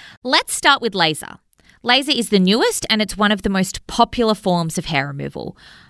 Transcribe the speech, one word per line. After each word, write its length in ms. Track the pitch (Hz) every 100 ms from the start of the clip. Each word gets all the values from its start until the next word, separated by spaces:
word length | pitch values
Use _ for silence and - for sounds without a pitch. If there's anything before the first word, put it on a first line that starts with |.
| - -
Let's 320 | 247 302 494 -
start 260 | 320 285
with 120 | 226
laser. 440 | 196 165 156 - - _ _ _ _
Laser 300 | 233 247 285
is 180 | 262 233
the 100 | 202
newest 460 | 185 220 440 - -
and 120 | 214
it's 160 | 214 185
one 140 | 202
of 100 | 208
the 80 | 208
most 360 | 190 185 - -
popular 480 | - 233 - 226 214
forms 420 | 196 175 165 160
of 80 | 160
hair 220 | 151 143
removal. 500 | 139 143 - - - - - -